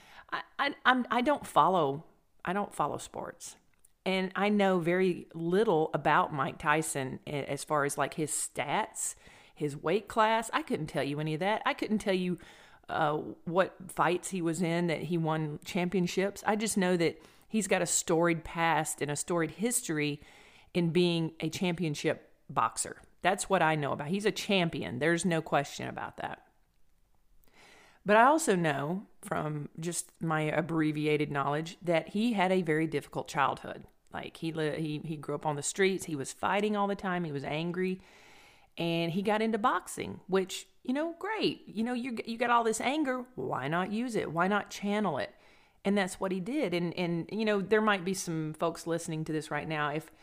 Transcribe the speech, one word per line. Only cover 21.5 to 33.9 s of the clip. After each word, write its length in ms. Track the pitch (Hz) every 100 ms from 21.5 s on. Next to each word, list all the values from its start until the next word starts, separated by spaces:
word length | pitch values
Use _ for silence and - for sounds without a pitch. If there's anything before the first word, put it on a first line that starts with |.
| - 185 175 170 143 160 127 - _ _
boxer. 540 | 139 113 - - - - _
That's 280 | 175 196 -
what 100 | 190
I 140 | 160
know 180 | 156 139
about. 140 | 123 147
He's 180 | 202
a 60 | 208
champion. 720 | 185 - 196 165 - - 120
There's 240 | 151 170
no 180 | 185 165
question 460 | 156 151 147 - 127
about 280 | - - -
that. 240 | - - _ _ _ _ - _ _ _ _ - - - - - - _ 175
But 100 | 214
I 80 |
also 300 | 247 320 320
know 520 | 190 165 139 143 190 233 -
from 480 | - 170 156 151 147 -
just 320 | 165 170 - _
my 220 | 165 156
abbreviated 880 | 156 151 160 160 156 151 151 151 147
knowledge 460 | 143 139 147 165 -
that 280 | 170 165 160
he 220 | 202 233
had 200 | 208 180
a 100 | 185
very 240 | 165 156 160
difficult 400 | 143 - 139 -
childhood. 560 | 147 135 135 - - -